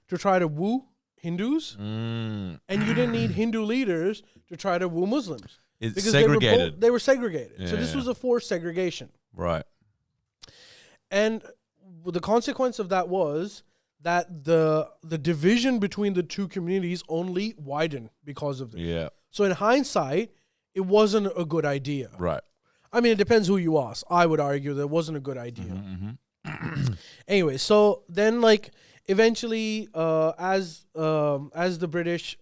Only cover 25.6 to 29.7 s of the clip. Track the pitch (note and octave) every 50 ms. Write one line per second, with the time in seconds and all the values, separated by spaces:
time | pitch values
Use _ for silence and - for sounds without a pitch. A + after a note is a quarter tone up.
25.6 | F#2 F2 F#2 F#2+ G2+ F#2+ F#2+ F#2 G2 G#2+ A#2+ - _ _ _ _ - D3+ D#3 D3+
26.6 | D#3+ D#3 E3 C#3+ C3+ B2+ G#2 - - - - - - - G3 G3+ F3 D3+ C3 C3
27.6 | - - G#3 G#3 G#3 G#3 G3 - - - E3+ G3 G#3 A3 A3+ A#3+ A#3 A3 G#3+ G#3
28.6 | - - - _ _ _ _ _ _ - G3 F#3+ A3+ A3+ A3+ - A#3+ A#3 A3+ A3+
29.6 | A3 A3